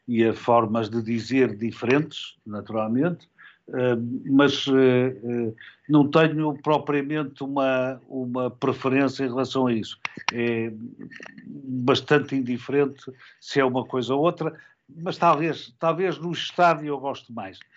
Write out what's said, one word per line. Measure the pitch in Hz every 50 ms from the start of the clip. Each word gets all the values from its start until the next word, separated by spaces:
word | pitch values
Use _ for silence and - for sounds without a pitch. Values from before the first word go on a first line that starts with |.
| _
e | - 120 113 113
a | 113 107
formas | - - - 120 117 113 104 107 117 113 101
de | 113 117
dizer | 113 113 117 113 107 92 127 135 127 113 107
diferentes, | 101 117 113 - - - 117 131 147 156 151 - - - - - _ _
naturalmente, | 110 104 104 98 - 110 110 107 110 113 127 151 180 175 - - _ _ _ - - - _ _ - -
eh, | 131 127 127 123 117 117 120 127 - -
mas, | - 135 139 143 139 143 - - 135
eh, | 135 135 131 131 127 123 123 131 131 101 110
eh, | 120 120 120 117 110 110 - - - - _ _ -
não | 147 151 143 147
tenho | 147 160 160 156 156 151 156 151 143 -
propriamente | - 147 151 143 131 147 147 143 143 139 151 156 151 127 - -
uma, | 139 135 139 139 135 135 131 127 127 131 131 123 - -
uma | 135 131 127 123 120 127 127 123
preferência | 120 - - 135 123 - - 135 127 135 139 131 131 - 139
em | 127
relação | 117 131 131 120 - 135 127 123
a | 120
isso. | 110 98 - - - - - - - - - -
É | 120 120 120 117 113 113 117 110 110 113 120 - - - - - - - - - - - -
bastante | - 143 139 131 127 127 123 127 160 - - - 151 147 127 - 139
indiferente | 135 127 120 123 117 - - 127 143 143 135 135 - - - 127 - - - - _
se | - - - 139
é | 135
uma | 131 127 131 117
coisa | - - 127 120 110 135
ou | 139
outra, | 156 175 170 175 170 160 160 - - _ _ _ _ _ -
mas | 165 165 185 165 -
talvez, | 160 170 160 143 160 165 139 - - - - _
talvez | - 165 165 160 190 185 151 135
no | 160 175 165
estádio | - - - - - 175 175 160 151 151 147
eu | 143 135
goste | 131 139 123 - - -
mais. | 117 113 101 95 92 - - - _